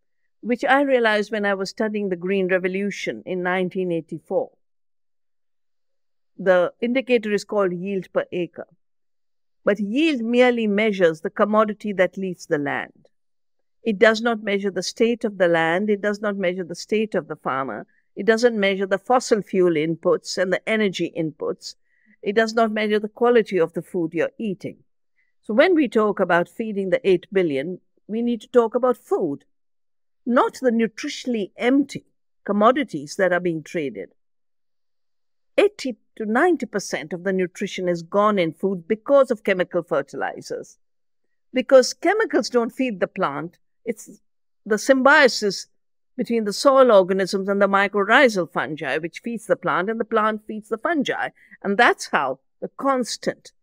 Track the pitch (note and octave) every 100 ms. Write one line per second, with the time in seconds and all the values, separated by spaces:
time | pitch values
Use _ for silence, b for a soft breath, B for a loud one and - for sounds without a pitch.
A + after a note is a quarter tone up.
0 | _ _ _ _ G#3 A#3+ C4+ C4+ C#4+ B3+
1 | A3+ G#3+ G#3 A3 G3+ G3 F#3+ - A3 G#3+
2 | G3+ F3 F3+ G3 F#3 F#3 F#3 F#3 G3+ -
3 | F3 A2 - F3+ F3+ F#3 F3+ F#3+ F#3 E3
4 | D#3 D#3+ - F#3 A#2+ _ _ _ _ _
5 | _ _ _ _ _ _ _ _ _ _
6 | _ _ _ - F#3 F3+ F3 - A#3+ B3+
7 | B3 A#3+ G#3+ G3+ - G#3 F#3+ F3 F#3+ G3
8 | - F#3 - F3+ E3 - - _ _ _
9 | _ _ _ _ _ _ F#3 G3+ G3+ B3
10 | E4 C4+ A3+ A#3+ B3 A#3+ A3 G3+ A3 F#3+
11 | E3+ D#3 G3+ - G#3 G#3+ A3 G#3 G#3 F#3
12 | F3+ F#3+ F#3+ F3 - D#3 C#3 B2+ E2+ _
13 | _ _ _ _ _ _ _ _ A3+ F#3+
14 | A3 A3 A#3 A3 G#3+ G3+ G3 F#3 F3 -
15 | A#3 A#3 A3 G3 F3 E3 E3 F3 G#3+ G3+
16 | G#3 G#3 G#3 G3 F3+ F#3 E3 F3 - G#3+
17 | A3 F#3+ D#3 D#3 - C3 C3+ G#2+ - _
18 | _ - G3+ A3+ A#3+ A3+ G3 F#3+ F#3+ G3
19 | - B3+ - A3 - F#3+ F3+ D#3+ D#3+ D#3+
20 | F3+ D#3 - - F#3+ F3+ - A3 G#3 E3+
21 | E3+ - D#3+ - - F#3 - - _ _
22 | _ _ - G#3 A3+ A3+ A3+ G#3+ G#3+ G#3
23 | G#3 - A#3+ A#3+ G3+ F#3 E3 F3+ - F#3
24 | E3 E3 C#3+ - A3+ F3+ B2+ - _ _
25 | _ _ _ _ - G#3+ E4+ D#4+ B3 A#3
26 | G#3+ G3 F3+ E3+ F3 - A3 G3+ F#3+ F3
27 | G3 F3+ - F#3+ F3 C3+ D#3 F3+ _ _
28 | - A3 A#3+ A#3 - B3 A3+ B3 B3 B3
29 | - F#4 F3 C#3+ _ _ _ _ _ _
30 | _ _ - B3 A4+ - B3+ A3+ A3+ -
31 | D4 - C4 A3+ F#3 - A#3 C#4 C#4 -
32 | - _ _ _ - G3+ G#3+ C4 B3+ D3
33 | D3 - F#3 F3 F3 D#3+ - F3+ C#3 G#2
34 | F2 _ _ _ _ _ _ _ _ _
35 | _ _ _ _ _ - G4 - C4 G#3+
36 | _ - G#3+ A#3 F4+ D#4 A3+ G3+ - D#3
37 | D3+ F3 F#3 F#3+ F3 - G3+ - F3+ E3+
38 | E3 G3+ G#3 G#3 E3 - F#3+ F#3+ - G#3+
39 | - C#4 C4+ A#3 - F#3 F3 F3 D#3+ D3
40 | C#3+ C3 F#2 - - C#3 - _ _ _
41 | _ _ _ _ _ B3+ B3 C4 B3 -
42 | E4+ G#4 F#4+ D4 A3+ B3 A#3 - B3+ F#3
43 | F#3+ - E3 C#3+ E3+ - _ _ - -
44 | - - _ _ _ _ - G#3+ - C4+
45 | C4 D#4 C4 - G#3 - - _ _ _
46 | _ - A#3 A#3 G#3 G3 C#4 C4+ B3+ G3+
47 | F3+ F#3+ F#3 G3 G3 G3+ G3 G3 G3 G3+
48 | G3 B3 C4 G3+ E3 F3 B2+ D3+ D3+ D3
49 | E3 - A#3+ A#3 - F3 E3 D3 F#3+ A3+
50 | A3 A3+ G#3+ G#3+ - G#3+ - A3+ D#4 E4
51 | F3 G2 - b b b - G3+ B3+ G4+
52 | - F#3 C3+ B3+ _ _ - - C#4 C4
53 | A#3+ - F#3+ - - _